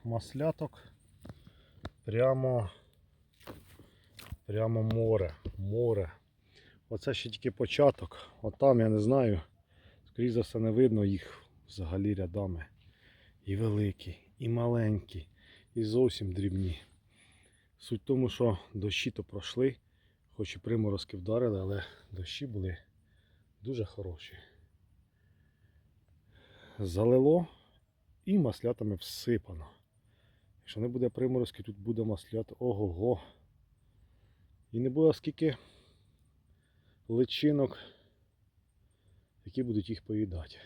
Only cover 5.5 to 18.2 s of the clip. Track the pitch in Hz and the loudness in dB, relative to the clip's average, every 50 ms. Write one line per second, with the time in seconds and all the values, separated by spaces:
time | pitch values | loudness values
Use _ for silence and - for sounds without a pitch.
5.5 | - 95 95 98 107 117 123 117 110 101 87 82 - - _ _ _ _ _ _ | -8 -6 -4 -2 0 2 2 2 2 2 0 -4 -6 -16 _ _ _ _ _ _
6.5 | - - - - - _ _ - 113 101 - 139 117 - - 113 - - - 123 | -20 -20 -20 -20 -20 _ _ -10 -8 -6 -4 -4 -4 -4 -4 -8 -8 -6 -4 -4
7.5 | - - - - - - 143 139 - - 92 - - - - - - - - 107 | -2 -2 -2 0 4 6 6 6 6 4 -2 -12 -12 -14 -18 -20 -14 -10 -8 -8
8.5 | - - 139 139 123 117 110 110 107 107 104 120 135 135 123 110 98 80 - - | 0 4 6 8 8 8 6 4 4 4 4 4 4 4 4 4 2 0 -2 -8
9.5 | _ _ _ _ _ _ - - - _ - - - 117 120 123 110 120 104 - | _ _ _ _ _ _ -20 -20 -20 _ -20 -12 -4 -2 0 0 2 0 0 -2
10.5 | - 113 113 110 107 120 131 117 110 107 101 98 98 90 - - - - - _ | -2 -2 0 2 4 6 6 6 6 4 2 2 0 -2 -4 -10 -18 -20 -20 _
11.5 | _ - _ - - 98 90 80 92 95 98 104 98 95 92 82 90 101 98 92 | _ -20 _ -16 -12 -8 -6 -4 -2 -2 0 0 -2 -2 -4 -6 -4 -4 -4 -4
12.5 | 87 80 78 - _ _ - - - _ _ - - _ _ _ _ _ - 98 | -6 -8 -10 -14 _ _ -20 -20 -20 _ _ -20 -20 _ _ _ _ _ -6 -4
13.5 | 98 104 113 110 104 104 104 98 - - - 90 - - _ _ _ - 131 117 | -2 0 0 0 2 2 0 0 -2 -6 -10 -14 -14 -16 _ _ _ -8 -4 -2
14.5 | 117 117 120 120 120 117 110 107 107 95 - - - 85 - - _ _ - - | -2 0 0 0 2 2 2 2 0 -2 -4 -8 -12 -14 -14 -14 _ _ -20 -20
15.5 | - - _ _ - 117 110 107 110 123 131 113 - - 104 92 87 98 98 92 | -20 -20 _ _ -4 -4 -2 0 2 4 2 2 2 -2 -6 -6 -4 -2 -2 -2
16.5 | 92 95 95 90 80 - - - _ _ _ _ _ _ _ _ _ _ _ _ | 0 -2 -2 -2 -4 -6 -12 -20 _ _ _ _ _ _ _ _ _ _ _ _
17.5 | _ _ _ _ _ _ - - 120 - - - 135 131 | _ _ _ _ _ _ -12 -8 -8 -6 -2 0 0 2